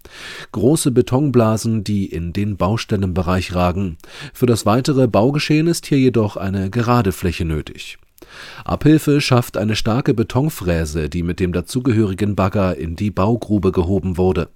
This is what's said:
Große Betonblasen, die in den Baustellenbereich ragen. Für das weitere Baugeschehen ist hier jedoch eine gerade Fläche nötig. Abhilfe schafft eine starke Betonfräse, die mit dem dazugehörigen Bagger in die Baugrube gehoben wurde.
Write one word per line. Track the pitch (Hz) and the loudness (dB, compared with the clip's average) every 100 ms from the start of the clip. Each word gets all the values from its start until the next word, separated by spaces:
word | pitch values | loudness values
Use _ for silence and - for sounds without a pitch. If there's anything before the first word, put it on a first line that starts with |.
| - - - - - | -20 -20 -18 -16 -10
Große | 110 120 160 151 | 0 2 2 2
Betonblasen, | 127 120 127 147 123 110 110 117 110 | 2 2 2 2 4 4 2 0 -2
die | 101 104 98 | 0 -2 -2
in | - 85 | -4 -6
den | 85 104 101 | -4 -4 -2
Baustellenbereich | 90 110 - 107 95 87 90 92 87 | 0 0 -2 -2 0 -2 0 -2 -2
ragen. | 90 90 87 98 78 - - 143 | 0 0 0 -4 -8 -16 -18 -18
Für | - - | -2 0
das | 113 - | 2 2
weitere | 113 131 135 127 | 0 2 2 4
Baugeschehen | 98 117 147 - 151 165 | 4 2 0 0 2 2
ist | 165 - | -2 0
hier | 143 | 2
jedoch | 131 117 104 - | 4 2 -2 -2
eine | 95 98 95 | -4 -2 -2
gerade | 110 117 123 98 | -2 2 4 2
Fläche | 92 92 82 | 0 -4 -2
nötig. | 85 78 - - - - _ _ - - - - | -2 -4 -6 -14 -16 -18 _ _ -20 -20 -20 -14
Abhilfe | - - - 156 - 147 | -6 0 4 4 4 0
schafft | - 127 - - | 4 2 2 -2
eine | 107 107 | -2 0
starke | - 110 147 | 0 0 0
Betonfräse, | 131 110 123 151 - 90 85 80 78 76 | 0 0 0 -2 -2 -2 -2 -2 -4 -4
die | 80 | -4
mit | 85 87 | -4 -2
dem | 92 | -2
dazugehörigen | 87 85 127 127 110 107 95 101 | -2 -4 -4 0 2 0 0 -2
Bagger | 101 95 - 92 78 | 0 0 2 0 -2
in | 78 82 | -6 -4
die | 104 | -4
Baugrube | 92 95 117 - 104 95 | 0 0 0 0 2 2
gehoben | 92 85 95 90 90 | 0 0 0 -2 0
wurde. | 92 90 78 | 0 0 -4